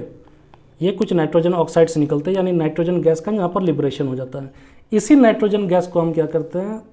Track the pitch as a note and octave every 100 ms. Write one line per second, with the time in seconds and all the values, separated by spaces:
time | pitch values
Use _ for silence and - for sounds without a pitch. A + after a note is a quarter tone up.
0 | - - - - _ - _ - F3 F#3+
1 | C#3+ F3 D3+ E3 F3 F3 D#3+ E3+ E3 D#3
2 | C#3+ D3 E3 F#3+ F#3 F3 D#3 D#3+ E3+ F3
3 | D#3+ D#3+ G3+ G#3+ G3 G3+ F#3 C#3+ C#3+ C3+
4 | C#3 B2+ C3 C#3 C3+ - - - - G#3+
5 | G3+ C#4+ A3+ - G#3 G#3 F#3+ F3+ F3 E3+
6 | E3 D#3+ D3+ D#3+ D3+ F3 G#3 A3 -